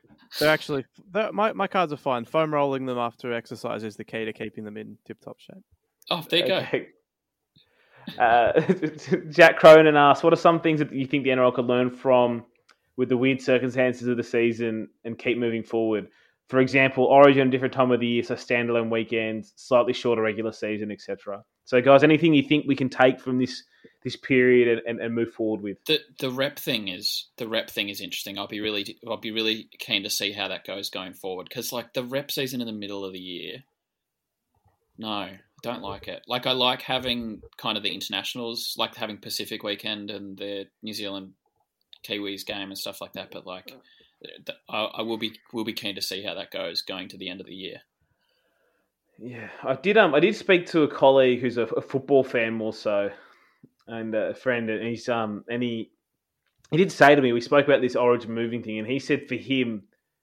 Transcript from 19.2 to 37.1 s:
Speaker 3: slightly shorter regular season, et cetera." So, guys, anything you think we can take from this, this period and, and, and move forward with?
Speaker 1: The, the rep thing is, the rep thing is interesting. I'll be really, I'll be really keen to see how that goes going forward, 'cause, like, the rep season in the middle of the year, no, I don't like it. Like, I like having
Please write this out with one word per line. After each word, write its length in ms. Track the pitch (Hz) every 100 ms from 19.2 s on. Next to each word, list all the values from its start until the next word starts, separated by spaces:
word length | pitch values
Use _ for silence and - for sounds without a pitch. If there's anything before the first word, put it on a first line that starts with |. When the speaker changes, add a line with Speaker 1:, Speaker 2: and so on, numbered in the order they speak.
| 110 110 - _
Speaker 3:
slightly 380 | - 123 120
shorter 260 | 123 123 113
regular 320 | 110 104 110
season, 380 | 107 107 107 107
et 100 | 101
cetera." 420 | - 98 - 98 - _
So, 160 | - 127
guys, 220 | 131 139
anything 320 | 151 151 165
you 80 | 147
think 240 | 135 151 143
we 80 |
can 140 | 139 131
take 320 | - 131 127
from 180 | 135 127
this, 240 | 123 - - _ - _
this 140 | 127 -
period 500 | - 131 127 123 120
and, 160 | 113 117 117
and, 20 |
and 140 | 117
move 180 | 117 117
forward 300 | - 110 107
with? 160 | 101 95 -
Speaker 1:
The, 140 | 156 - -
the 100 | 131
rep 300 | 127 139 143
thing 300 | - 117 98
is, 400 | 92 101 - - -
the 80 | 113
rep 240 | 110 -
thing 180 | - 101
is 120 | 98
interesting. 360 | 98 - - 98
I'll 120 | 101
be 120 | 107
really, 380 | 107 104 101 - 117
I'll 80 | 104
be 140 | 113
really 380 | 110 110 110 - -
keen 240 | - 104
to 80 | 104
see 220 | - 101
how 160 | 101 98
that 180 | 92 -
goes 240 | 98 98
going 240 | 101 92
forward, 340 | 87 95 92 87
'cause, 240 | 127 117
like, 220 | 123 117
the 80 | 131
rep 300 | 123 135 143
season 280 | - 131 127
in 60 | 117
the 60 |
middle 320 | 107 101 101
of 80 | 95
the 80 | 92
year, 420 | 92 87 82 120 - _ _ _ _ _ _ _ _ _ _ _ _ -
no, 100 | 110
I 320 | 104 95 98 _ _
don't 200 | 117 123
like 260 | 98 101 -
it. 140 | 87 -
Like, 200 | 123 131
I 40 |
like 300 | 131 127 135
having 600 | - 131 127